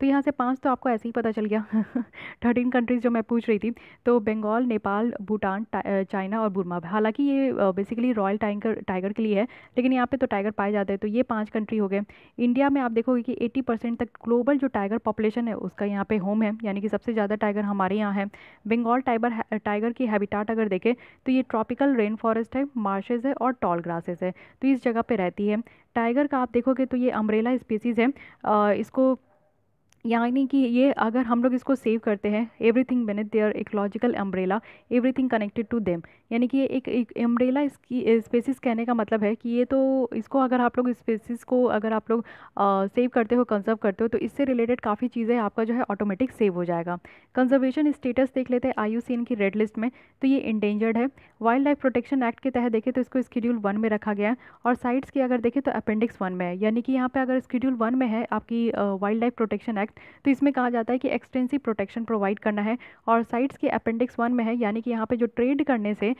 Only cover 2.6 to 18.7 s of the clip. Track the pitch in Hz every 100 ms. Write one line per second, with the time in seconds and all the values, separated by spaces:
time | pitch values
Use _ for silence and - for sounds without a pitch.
2.6 | 247 254 226 247 240 233 214 233 226 208
3.6 | 226 233 - - 240 240 214 220 208 226
4.6 | 247 214 202 202 240 - 190 214 196 196
5.6 | 226 202 - 196 190 196 190 226 220 190
6.6 | 175 175 170 214 220 220 285 269 269 -
7.6 | 196 190 202 226 247 220 196 208 214 208
8.6 | 226 214 - 185 190 208 220 202 240 -
9.6 | - - 254 254 247 262 247 202 208 208
10.6 | 202 208 196 196 214 226 254 220 214 220
11.6 | 208 220 196 196 208 - - - 247 247
12.6 | 277 277 240 226 240 247 226 - 233 269
13.6 | 254 226 233 233 233 - 233 240 240 285
14.6 | 269 214 196 233 220 214 214 240 233 -
15.6 | 180 - 202 202 196 214 190 214 214 220
16.6 | 220 196 208 202 - 220 202 214 214 202
17.6 | 202 202 185 214 208 196 202 - - -
18.6 | 208